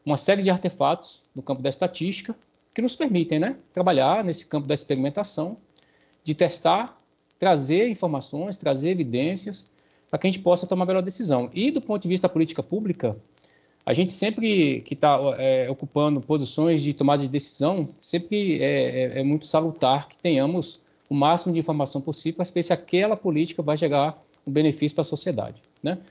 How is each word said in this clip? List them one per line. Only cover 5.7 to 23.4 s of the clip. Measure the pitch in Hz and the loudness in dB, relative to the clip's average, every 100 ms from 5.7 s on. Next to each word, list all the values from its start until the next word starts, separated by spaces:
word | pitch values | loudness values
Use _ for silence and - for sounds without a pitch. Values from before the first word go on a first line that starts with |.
| - _ _ _ _ | -20 _ _ _ _
de | 156 151 | -6 0
testar, | 165 - 165 190 240 - _ _ _ - | 0 2 2 2 0 -10 _ _ _ -2
trazer | 185 156 131 170 240 | 2 2 2 2 2
informações, | 202 175 139 - 143 196 190 | 0 -2 -4 -6 -6 -6 -4
trazer | - 135 160 | -2 0 0
evidências, | 185 131 120 151 190 208 196 - _ _ _ _ | -2 -2 -2 -2 -4 -6 -8 -10 _ _ _ _
pra | 156 | -2
que | 190 | 0
a | |
gente | 190 | 0
possa | 175 175 180 | 2 2 2
tomar | 185 185 | -2 0
a | |
melhor | 185 | 0
decisão. | 185 185 196 127 123 | -2 -2 0 0 0
E | 175 254 | -2 -2
do | 294 | -2
ponto | - 208 | -4 -4
de | 170 | -2
vista | 185 185 | 0 0
da | |
política | 160 160 - | 0 0 -2
pública, | - 202 214 - 117 107 - _ _ _ _ _ - | -6 -4 -4 -2 -4 -4 -12 _ _ _ _ _ -2
a | |
gente | 131 185 | 0 0
sempre | - 208 214 226 196 147 123 | 0 -2 0 0 2 2 0
que | - 143 | -6 0
tá, | 151 135 139 127 | 4 4 2 0
é, | 135 131 127 | 2 2 0
ocupando | 135 147 147 151 143 | -4 -4 0 2 0
posições | 117 151 131 - 165 156 | 0 -2 0 0 2 2
de | 147 | 0
tomada | 139 139 143 | 2 2 2
de | 135 | 2
decisão, | 139 - - 147 190 143 - | -2 -2 0 0 0 -4 -6
sempre | - 175 175 208 196 143 | -4 -4 -2 -2 0 0
é, | 135 143 127 127 127 131 | 2 2 0 0 -2 -2
é, | |
é | |
muito | 135 151 - | 0 0 0
salutar | 156 160 156 131 139 - | 0 0 2 2 2 -2
que | - | -4
tenhamos | 175 135 143 180 - - _ _ - | 0 2 2 0 -4 -10 _ _ -4
o | |
máximo | 143 147 170 185 | 2 4 4 2
de | 165 | 0
informação | 156 151 135 143 | 0 0 -2 -4
possível | 147 147 160 165 | -6 -6 -4 -4
pra | 175 | -2
saber | 175 | 0
se | 170 | 0
aquela | 170 - 180 208 208 | 0 0 0 2 0
política | 185 151 | 0 0